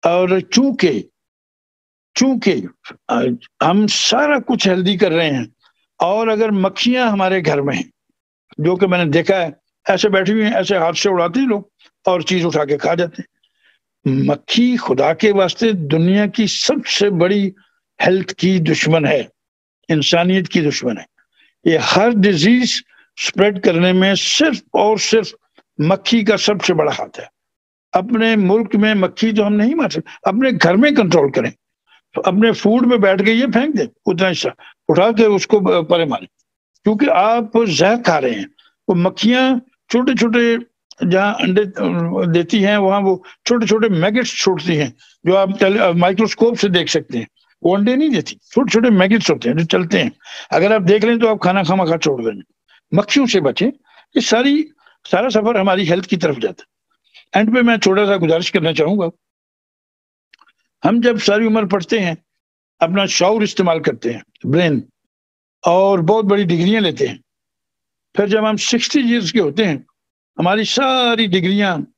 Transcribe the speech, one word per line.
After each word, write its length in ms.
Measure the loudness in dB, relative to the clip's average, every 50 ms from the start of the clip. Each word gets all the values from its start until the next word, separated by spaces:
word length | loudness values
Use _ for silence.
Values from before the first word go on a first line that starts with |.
| 0 0
और 300 | 0 0 0 0 0 -2
चूंकि, 680 | -2 _ 0 0 2 2 0 0 0 0 0 -2 -6 _ _ _ _ _ _ _ _ _ _ _ _ _ _ _ _ _ _ _ _ _ _
चूंकि, 520 | 0 0 0 0 0 0 -2 -2 -2 -4 -10 _ _ _ -20 -20 _ _ -4
अ, 180 | -4 -2 -2 -2 -4 -6 -10 -20 _ _ 0
हम 240 | 2 2 2 2
सारा 520 | 0 0 -2 -2 0 0 0 2 2 0 -2
कुछ 300 | 0 -2 -4 -2 0 0
healthy 280 | 0 0 0 -2 0
कर 160 | 0 0 0 2
रहे 180 | 0 0 0
हैं, 240 | -2 -4 -6 -8 _ _ _ _ _ _ _ _ _ _
और 280 | -2 -2 0 -2 0 -2
अगर 220 | 0 0 0 0
मक्खियां 600 | 0 0 0 -2 -2 -2 -2 -2 0 0 0 0
हमारे 320 | 0 0 0 0 0 0 0
घर 180 | 0 -2 -2
में 160 | -2 -4 -4
हैं, 140 | -6 -8 -10 _ _ _ _ _ _ _ _ _ _ _ _ _ -4
जो 160 | -2 -2 0
कि 100 | 0 0
मैंने 240 | 0 0 0 0 0
देखा 260 | 0 0 2 2 0
है, 240 | 0 0 -6 -8 _ _ _ _ _ _ -2
ऐसे 180 | 0 0 2 2
बैठी 240 | 2 2 0 0 0
हुई 100 | 0 0
हैं, 100 | 0 -2
ऐसे 240 | -2 -2 0 -2
हाथ 160 | 0 0 -2 -2
से 160 | -2 -2 0
उड़ाते 320 | 0 0 -2 -2 -2 -2
हैं 60 | -2
लोग 260 | -2 -2 -4 -6 _ _ _ _ _ _ _ _
और 160 | -2 -2 -2 -2
चीज 220 | -2 -2 -2 -2
उठा 200 | -2 -2 -2 -2
के 120 | -2 -4
खा 180 | -4 -2 -4 -2
जाते 280 | -2 -4 -6 -6 -14 -18
हैं। 60 | _ _ _ _ _ _ _ _ _ _ _ _ _ _ _ _ -4
मक्खी 680 | -2 0 0 -2 -2 -4 _ -4 0 2 2 2 0
खुदा 380 | -2 -2 -4 -2 0 0 0 0
के 180 | 0 0 0 2
वास्ते 400 | 2 0 0 -2 -2 -2 -2 -2
दुनिया 540 | -2 -4 -2 0 0 2 2 2 2 0
की 220 | -2 -2 -2 -2 -2
सबसे 640 | -2 -4 -2 -2 -2 -2 -2 -6 -2 -2 0 0
बड़ी 440 | 2 0 0 2 2 0 -2 -2 -6 _ _ _ _ _ _ _ _ _ 0
हेल्थ 280 | 0 0 0 -2 -6
की 300 | -8 -2 0 0 2 2
दुश्मन 460 | 0 0 -2 0 0 0 0 2 2
है, 220 | 0 0 -2 -2 -6 _ _ _ _ _ _ _ _ _ _ _ -2
इंसानियत 560 | -2 -2 0 0 0 2 2 2 2 0 0
की 140 | -2 -2 -2
दुश्मन 380 | -2 0 -4 -2 -6 -6 -6 -6
है। 80 | -12 _ _ _ _ _ _ _ _ _ _ _ _
ये 120 | 0 0 0
हर 360 | 0 0 2 2 2 2 2
disease 680 | 4 2 2 2 2 4 4 4 2 2 -2 -4 -6 -10 _ _ _ _ _ _ -10
spread 420 | -10 -8 -2 0 0 0 0 0
करने 320 | 0 0 2 2 2 2 4
में 220 | 4 2 2 2
सिर्फ 480 | 0 -2 -2 0 0 0 0 0 -4 _ _ -2
और 240 | 0 0 0 0 -2
सिर्फ 340 | -2 0 0 0 0 -2 -12 _ _ _ _ _ _ _ _ -4
मक्खी 440 | 0 0 0 0 0 0 0 0 2
का 120 | 2 0
सबसे 360 | 2 2 0 -2 0 0 -2 0
बड़ा 200 | 0 0 -2 -2
हाथ 280 | -6 -10 -12 _ -18
है। 80 | -18 -20 _ _ _ _ _ _ _ _ _ _ _ _ -4
अपने 420 | -4 -2 0 -2 0 2 2 2
मुल्क 380 | 2 2 2 2 2 0 0 0
में 200 | 0 2 2 2
मक्खी 380 | 0 0 -2 -2 -2 -2 -2 0
तो 100 | 0 0
हम 100 | 0 2
नहीं 220 | 0 0 0 0
मार 160 | -2 -4 -4
सकते, 200 | -4 -6 -8 -10 -18 -6 -6
अपने 260 | -4 -2 0 0 0 0
घर 240 | 2 2 2 4
में 180 | 4 4 4 4
control 360 | 2 0 2 2 2 2 2
करें। 220 | 0 -2 -4 -4 -8 _ _ _ _ _ _ _ _ _ _ _ _
तो 60 | -2
अपने 320 | -2 0 2 2 2 2 2
food 340 | 0 0 0 2 2 2
में 140 | 2 2 2
बैठ 240 | 2 2 2 2 2
के 80 | 0 2
ये 140 | 2 0
फेंक 300 | 0 0 0 -2 0 -2
दें, 100 | -4 -4 -6 _ _ _
उतना 220 | -4 -2 0 0 -2
हिस्सा 260 | -2 -2 -6 -8 -8 _ -20 -20 -20 _ _ 0
उठा 240 | 2 2 4 2 4
के 140 | 4 4
उसको 340 | 4 4 0 0 2 0 2
ब-, 280 | 2 2 0 0 0 0
परे 180 | 0 0 0
मारें, 220 | -2 -4 -8 -10 -14 _ _ _ _ _ _ _ _ _ _ _
क्योंकि 220 | -2 0 2 2
आप 460 | 2 2 2 2 2 2 0 -2 0 0
जहर 460 | 0 0 2 0 2 2 2 2 0 0
खा 160 | 0 0 0
रहे 160 | 0 -2 -4
हैं। 200 | -6 -10 -12 _ _ _ _ _ _ _ -2
वो 60 | 0
मक्खियां 680 | 2 2 0 -2 0 0 2 2 4 2 2 0 -2 -4 _ _ _ _ _
छोटे-छोटे 680 | -2 0 0 0 0 0 0 0 2 2 2 2 0 -2 -4 _ _ _ _ _ -12 _ -2
जहाँ 300 | 0 0 2 0 0 -2
अंडे, 280 | -2 -4 0 0 0 0
अ, 640 | -2 -4 -4 -4 -4 -2 -2 -4 -4 -2 -2 -2
देती 340 | 0 0 0 0 0 0 0
हैं, 160 | 2 2 2
वहाँ 240 | 2 0 0 0 0
वो 240 | 0 0 -2 -2 -6 -20 -20 _ _
छोटे-छोटे 420 | -2 0 0 2 0 0 0 2 0
maggots 480 | 0 0 0 0 0 -2 -4 -4 -6
छोड़ती 400 | -2 -2 -2 -2 -2 -2 -2 -2
हैं, 180 | -2 -2 -4 -6 _ _ _ _ _ _
जो 80 | 0 2
आप 240 | 2 2 0 0 0
टेली-, 240 | 2 2 2 2 2
अ, 100 | 2 2
microscope 640 | 2 2 2 2 0 -2 -2 0 0 0 0 2
से 120 | 0 -2 0
देख 200 | 0 0 -2 0
सकते 300 | -2 -4 -4 _ -10 -10
हैं। 100 | -10 -12 _ _ _ _ _ _ -2
वो 140 | -2 0
अंडे 200 | 2 0 0 0
नहीं 140 | 0 0 0
देती, 280 | 0 -2 -4 -6 -12 _ _ _
छोटे-छोटे 400 | -2 0 0 2 2 2 4 4
maggots 400 | 4 4 4 4 2 0 2 0
होते 180 | -2 0 0 -2
हैं 80 | -2
जो 80 | -2 -2
चलते 340 | 0 0 -2 -2 0 0 0
हैं। 140 | -2 -2 -6 _ _ -20 -20 -20 -12 _ -2
अगर 200 | 0 2 2 2
आप 100 | 2 4
देख 220 | 2 2 4 4
लें 140 | 0 0 2
तो 80 | 2
आप 120 | 0 0 0
खाना 260 | 0 0 0 0 0
खामा 200 | 0 0 0 0
खा 120 | 0 -2
छोड़ 260 | -2 0 -2 -2 -2 -4
देंगे। 200 | -6 -6 -6 -16 _ _ _ _ _ _ _ _ _ -2
मक्खियों 320 | -2 -2 0 0 0 0
से 140 | 2 0 0
बचें। 280 | 0 0 -2 0 -2 -2 -4 _ _ _ _ _ _ _ _
ये 40 | -4
सारी, 500 | 0 0 0 2 2 2 2 0 -2 -4 _ _ _ _ _ _ _ -2
सारा 180 | -2 0 0 0
सफर 280 | 0 0 0 0 0
हमारी 280 | 0 0 0 0 0 0
health 220 | 0 -2 -2 -2
की 100 | -4 -4
तरफ 220 | -2 -2 -4 -4 -2
जाता 240 | -6 -6 -8 _ -20
है। 800 | _ _ _ _ _ _ _ _ _ _ -20 _ _ 0 0
End 140 | 0 2 2
पे 80 | 2 4
मैं 160 | 2 2 2
छोटा 280 | 2 2 2 2 2
सा 100 | 2 0
गुजारिश 340 | 0 0 0 0 -2 -2 -2
करना 220 | -2 -2 -2 -2 0
चाहूंगा, 380 | 0 0 0 0 -2 -2 -4 -6 _ _ _ _ _ _ _ _ _ _ _ _ _ _ _ _ _ _ _ _ _ _ _ _ _ _ _ _ _ _ _ _ _ 0
हम 160 | 0 2 2
जब 180 | 2 0 0 0
सारी 280 | 0 0 0 2 0
उम्र 200 | 0 0 0 0
पढ़ते 320 | 0 -2 -4 -2 -2 -2 -2
हैं, 260 | 0 -2 -4 -6 _ _ _ _ _ _ _ _ _ _ _ _
अपना 260 | -2 0 0 -2 -2
शऊर 360 | -2 -2 0 0 0 2 0 -2
इस्तेमाल 380 | -2 -2 -2 0 0 0 0
करते 300 | -2 -4 -6 -4 -6 -8
हैं, 140 | -8 -8 -14 _ _ _ -6
ब्रेन, 420 | -2 0 0 0 0 -2 -2 -6 _ _ _ _ _ _ _ _ _ _ _ _ _ _ _ -2
और 340 | 0 2 4 4 2 2 0
बहुत 240 | 2 2 0 2 2
बड़ी 200 | 0 0 0 2
डिग्रियां 380 | 0 0 0 2 2 2 2 0
लेते 240 | -2 -2 -2 -4
हैं, 140 | -4 -4 -10 _ _ _ _ _ _ _ _ _ _ _ _ _ _ _ _ _ _ _
फिर 120 | -2 0 0
जब 160 | 0 0 0
हम 120 | 0 -2
सिक्सटी 440 | -2 -4 -2 -2 -2 -2 -2 -2 -2
years 320 | 0 0 0 -2 -2 -2 -2
के 80 | -2
होते 240 | -2 -2 -2 -2 -2
हैं, 220 | -2 -2 -4 -8 _ _ _ _ _ _ _ _ _ _ -2
हमारी 260 | -2 0 0 0 -2
सारी 640 | -2 -2 -2 0 0 0 0 0 -2 0 -2 -2
डिग्रियां 580 | -2 -2 -2 -2 0 -2 0 -2 -2 -2 -6 -8 -12 _